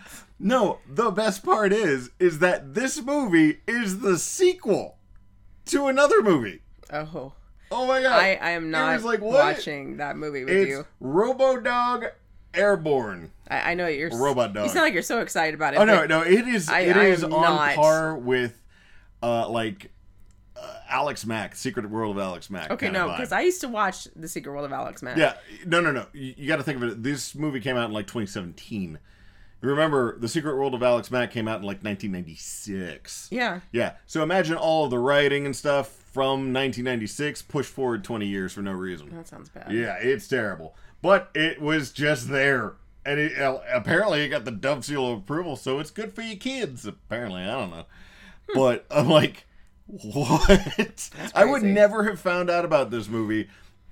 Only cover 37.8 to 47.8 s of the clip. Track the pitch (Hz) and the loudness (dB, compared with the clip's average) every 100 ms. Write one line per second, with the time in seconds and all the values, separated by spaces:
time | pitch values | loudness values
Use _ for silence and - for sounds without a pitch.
37.8 | 127 113 95 113 101 98 92 101 101 92 | -2 -2 -6 -6 -4 -4 -6 -6 -8 -6
38.8 | 92 85 73 170 165 - 156 - - 208 | -6 -10 -12 -18 -18 -20 -20 -16 -6 -4
39.8 | 107 92 120 123 - 127 107 78 80 - | -4 -2 0 0 0 -2 -2 -6 -14 -18
40.8 | - - 180 196 - 156 160 151 151 156 | -20 -4 4 4 2 0 0 0 -2 -2
41.8 | 131 - 147 139 120 139 139 127 104 - | -2 -2 0 0 -2 2 2 2 -2 -10
42.8 | - - 139 147 151 131 139 131 123 123 | -20 -12 -4 -2 -2 0 -2 -2 -2 -2
43.8 | 101 170 214 151 143 147 117 104 135 143 | 2 2 2 0 -2 -4 -6 -4 -4 -4
44.8 | 127 143 127 113 95 156 175 127 135 135 | -4 -4 -2 -4 -6 -6 -6 -6 -4 -4
45.8 | 151 - 214 - 226 196 254 262 175 123 | -6 -10 -12 -10 -12 -8 -6 -6 -6 -8
46.8 | 104 - - 117 117 92 95 131 95 82 | -14 -14 -10 -8 -6 -6 -6 -6 -8 -10